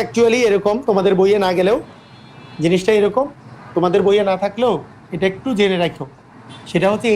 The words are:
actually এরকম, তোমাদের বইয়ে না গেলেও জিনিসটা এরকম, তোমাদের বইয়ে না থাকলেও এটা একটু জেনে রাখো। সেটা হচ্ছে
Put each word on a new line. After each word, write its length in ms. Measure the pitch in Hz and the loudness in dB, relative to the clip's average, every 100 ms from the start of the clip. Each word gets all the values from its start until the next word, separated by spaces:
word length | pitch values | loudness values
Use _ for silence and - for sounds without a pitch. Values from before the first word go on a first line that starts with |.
actually 380 | 233 226 233 240 233 | 0 2 2 4 2
এরকম, 280 | 202 208 220 262 | 2 0 -2 0
তোমাদের 240 | 196 190 190 | 0 2 2
বইয়ে 180 | 196 208 | 2 2
না 120 | 190 180 | 0 0
গেলেও 200 | 180 262 - - - - - - - - | 0 0 -4 -18 -20 -20 -20 -20 -18 -4
জিনিসটা 300 | 160 180 185 214 | 0 0 2 2
এরকম, 260 | 202 208 285 - - - - | 2 0 -4 -8 -20 -20 -8
তোমাদের 260 | 170 180 196 190 | -2 0 2 2
বইয়ে 180 | 208 196 | 2 0
না 40 | 185 | -2
থাকলেও 380 | 196 214 240 208 - - - | -4 -2 -2 -2 -6 -20 -12
এটা 120 | 175 190 | -4 -4
একটু 160 | 190 269 208 | -4 -4 -2
জেনে 200 | 202 180 | 0 0
রাখো। 200 | 170 - 135 - - - - - - | -2 -6 -14 -16 -20 -20 -20 -20 -6
সেটা 160 | 175 190 | -2 0
হচ্ছে 160 | 208 233 | 0 0